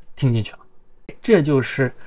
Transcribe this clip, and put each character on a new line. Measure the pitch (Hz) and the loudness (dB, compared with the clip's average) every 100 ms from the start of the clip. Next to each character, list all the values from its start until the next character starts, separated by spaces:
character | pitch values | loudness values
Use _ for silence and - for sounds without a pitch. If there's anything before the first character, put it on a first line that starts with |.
| - - | -14 -2
听 | 135 | 0
进 | 117 | 0
去 | 101 | -4
了。 | - - - - - - - | -10 -20 -20 -20 -20 -20 -6
这 | - 190 | 4 4
就 | 147 135 | 4 2
是 | 117 - 127 - | 0 -2 -4 -4